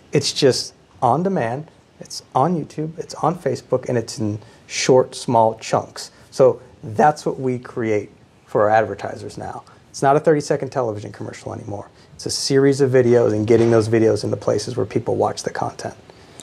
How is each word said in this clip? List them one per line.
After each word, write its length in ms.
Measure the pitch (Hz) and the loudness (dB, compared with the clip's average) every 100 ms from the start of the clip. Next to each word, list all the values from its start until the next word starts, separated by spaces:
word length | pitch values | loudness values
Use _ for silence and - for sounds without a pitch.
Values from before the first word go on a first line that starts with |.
| _ | _
It's 220 | 151 - | -2 -2
just 400 | - 139 120 - - _ - | 2 2 2 -4 -16 _ -4
on 220 | 123 135 | 0 0
demand, 460 | 185 185 113 127 156 _ _ _ | 0 -2 -4 -6 -10 _ _ _
it's 200 | - - - - | -18 -16 -4 0
on 200 | 151 175 | 0 0
YouTube, 420 | 147 - 156 165 | -4 -8 -8 -10
it's 160 | - - | -12 -4
on 220 | 147 170 | -4 -2
Facebook, 500 | 135 123 - 131 127 | -4 -6 -2 -4 -2
and 100 | 123 | -4
it's 220 | 110 - | -4 -6
in 200 | 107 107 - - - | -6 -6 -12 -20 -12
short, 480 | - - 131 127 - | -4 4 4 4 -4
small 400 | - 117 110 110 | -2 2 2 0
chunks. 560 | - 113 - - - - - | -4 -4 -4 -12 -18 -20 -8
So 300 | - 131 107 - - | 4 4 4 -6 -18
that's 420 | - 107 151 156 - | -8 2 2 2 -4
what 140 | - | -4
we 200 | 131 123 | -4 -4
create 500 | 123 - 113 104 92 - _ _ _ | -6 -6 -2 -2 -4 -12 _ _ _
for 180 | 127 | 0
our 60 | 107 | 4
advertisers 680 | 110 104 98 - 107 101 - | 4 2 -4 -10 -10 -14 -12
now. 260 | 98 - - - _ | -12 -14 -18 -20 _
It's 120 | - | -2
not 160 | 139 143 | 2 4
a 20 | |
thirty-second 500 | 160 147 - 147 135 | 4 2 0 -4 -4
television 440 | 143 120 104 104 | -4 -4 -6 -10
commercial 400 | - 110 110 - | -12 -14 -12 -12
anymore. 360 | 101 107 101 - - - - | -12 -12 -12 -14 -20 -20 -14
It's 100 | - | -8
a 40 | |
series 520 | - - 139 139 135 | -6 0 4 4 4
of 100 | 135 | 4
videos 420 | 127 120 120 113 | 4 6 4 4
and 140 | 107 107 | 2 4
getting 240 | 113 117 | 4 6
those 160 | 113 110 | 4 4
videos 360 | 113 110 104 | 2 4 2
into 120 | 113 107 | -2 -4
places 400 | - 110 - 120 | -2 -2 -4 -6
where 100 | 107 | -4
people 300 | 117 113 104 | -4 -2 -2
watch 280 | 104 - | -2 -2
the 80 | - | -8
content. 440 | - - - - - - - - - | -6 -6 -6 -12 -12 -20 -20 -20 -20